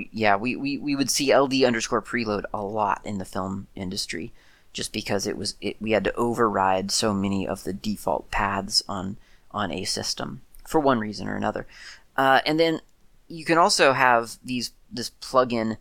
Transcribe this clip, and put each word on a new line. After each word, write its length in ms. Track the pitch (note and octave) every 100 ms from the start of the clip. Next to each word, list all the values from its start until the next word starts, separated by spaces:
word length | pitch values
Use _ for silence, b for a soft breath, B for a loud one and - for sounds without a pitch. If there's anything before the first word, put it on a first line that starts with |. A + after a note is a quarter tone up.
| -
yeah, 240 | G#2+ G#2+ G2
we, 180 | A#2+
we, 240 | B2 C#3 C#3+
we 160 | D3
would 160 | C#3 C3
see 220 | - C#3
L 160 | A#2 C#3
D 160 | C3
underscore 360 | B2+ A#2 - A#2
preload 440 | - B2 A2 G2+ -
a 80 | G#2
lot 380 | G2+ A2 G2+ -
in 140 | - G#2
the 60 |
film 420 | F2+ G2+ F#2+ G2 G2
industry, 580 | - F#2 G2 - F2 E2 b b b b
just 200 | - -
because 340 | A2 - G#2 G#2
it 100 | -
was, 200 | G#2 -
it, 160 | G2 -
we 100 | G#2+
had 140 | G#2+
to 100 | G2
override 800 | - A#2+ A#2 A2+ G2+ F#2+ F#2 G2
so 200 | - A2+
many 360 | G2 G2 G2 F#2
of 160 | G2
the 80 | -
default 580 | F#2+ A2 G2+ - D2+ -
paths 500 | - G2+ G2 G2 - -
on, 280 | G2 F#2+ G#2 b b b
on 220 | G2+ G2
a 120 | D#2+
system 580 | - - - - C#3+ C#3 - -
for 140 | - D#3+
one 220 | C#3 B2
reason 260 | G#2+ G2+ G2+
or 80 |
another. 320 | G2+ G#2 G2+ - B B B B -
Uh, 260 | C3+ C3+ -
and 140 | D#3
then 200 | E3 D#3+ - _ _ _ -
you 180 | E3
can 140 | D#3 E3
also 340 | F#3 - D3+
have 460 | C3 C3 A#2+ A#2 -
these, 260 | - B2+ A2+ _ _
this 220 | B2 A#2 -
plugin 580 | - C3 B2+ A#2+ A2+ G#2+